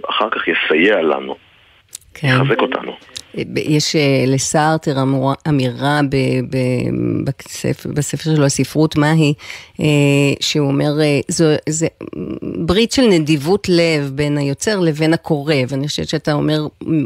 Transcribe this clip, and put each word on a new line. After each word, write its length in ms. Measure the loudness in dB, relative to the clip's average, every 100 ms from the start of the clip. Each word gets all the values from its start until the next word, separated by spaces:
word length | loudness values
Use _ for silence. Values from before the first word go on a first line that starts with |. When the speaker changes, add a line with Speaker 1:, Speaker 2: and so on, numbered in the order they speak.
| -2
Speaker 1:
אחר 200 | -2 -2
כך 120 | -4 -4
יסייע 540 | -2 0 2 4 2
לנו, 340 | 2 -2 -4 -12 _ _ _ _ _ -20 _
Speaker 2:
כן. 140 | -6 0
Speaker 1:
יחזק 340 | 2 2 0
אותנו. 360 | 0 -2 -8 -12 -16 -20 -14 -10 -6 -4
Speaker 2:
יש, 400 | 0 0 2 2
אה, 280 | 2 2 2
לסארטר 760 | 0 0 2 2 0 -2 0
אמורה-, 340 | 0 0 0 -2 0
אמירה 520 | 0 0 -2 0 0 0
ב-, 60 | 0 0 -2 -2
ב-, 760 | -2 0 0 -2 -2 -2 -2 -4
בספר, 640 | -6 -10 -6 -4 -4 -4
בספר 420 | -4 -4 -4 0 2
שלו, 100 | 2
הספרות 500 | 2 -2 0 0 2
מהי, 380 | 2 4 2 0 -8 -18 -14 -4
אה, 60 | 2 4 4 4 2 0
שהוא 280 | -2 0 0
אומר, 340 | 0 0 0
אה, 180 | 2 0 0
זו, 180 | 0 2 2 -2
זה 180 | -2 -4 -6 -14 -10 -10 -8
ברית 500 | -8 -4 0 2 2
של 100 | 4
נדיבות 680 | 4 4 4 0 2 0 2
לב 420 | 2 4 2 -2 -2
בין 220 | 0 0
היוצר 420 | -2 -2 -2 0
לבין 340 | 0 2 2
הקורא, 400 | 2 0 -2 0 0 0
ואני 200 | -2 -4
חושבת 220 | -6 -4
שאתה 240 | -4 -2
אומר 340 | 0 0 0 -2 -8 -2 -2